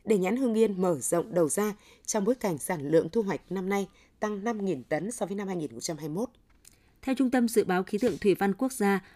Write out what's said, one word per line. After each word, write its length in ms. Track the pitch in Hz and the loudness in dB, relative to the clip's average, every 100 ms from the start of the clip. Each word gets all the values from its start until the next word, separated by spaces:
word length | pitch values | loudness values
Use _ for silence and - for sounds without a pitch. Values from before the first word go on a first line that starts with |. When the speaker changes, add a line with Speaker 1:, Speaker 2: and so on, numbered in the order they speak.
Speaker 1:
để 140 | - 208 | 0 2
nhãn 180 | 185 247 | 2 0
Hưng 180 | 254 | 2
Yên 280 | 220 220 185 | 4 2 4
mở 160 | 185 147 | 0 0
rộng 360 | - 170 220 | 0 0 0
đầu 140 | 175 151 | 2 2
ra 260 | - 208 202 - - - | 2 -2 -4 -14 -14 -6
trong 180 | 220 | -2
bối 100 | 196 | 0
cảnh 240 | 262 202 147 | 0 -2 -4
sản 320 | - 170 139 | -4 -4 2
lượng 180 | 160 160 | 2 2
thu 140 | 226 | 0
hoạch 180 | 196 147 - | -2 -4 -6
năm 160 | 190 185 | -6 -2
nay 200 | 202 190 _ _ _ | -2 -4 _ _ _
tăng 240 | 214 202 | -6 -4
năm 200 | 220 220 | -4 -2
nghìn 180 | 196 139 | -2 -4
tấn 300 | 117 151 190 | -4 -4 -4
so 140 | - 185 | -6 -6
với 100 | 202 | -4
năm 100 | 196 | -4
hai 100 | 180 | -4
nghìn 140 | 143 | -6
không 100 | 117 | -6
trăm 160 | - 151 | -8 -8
hai 120 | 151 | -6
mươi 80 | 165 | -6
mốt. 120 | 247 _ _ _ - _ _ _ | -6 _ _ _ -20 _ _ _
Speaker 2:
Theo 120 | - | -4
Trung 160 | 262 254 | 0 2
tâm 180 | 247 233 | 2 2
Dự 160 | 214 | 2
báo 180 | 185 185 | 2 0
Khí 160 | 185 202 | 0 0
tượng 200 | 240 151 | 0 2
Thủy 160 | 202 | 2
văn 200 | 170 202 | 2 2
Quốc 180 | 196 262 | 0 -2
gia, 280 | - 202 190 - | 0 2 2 -2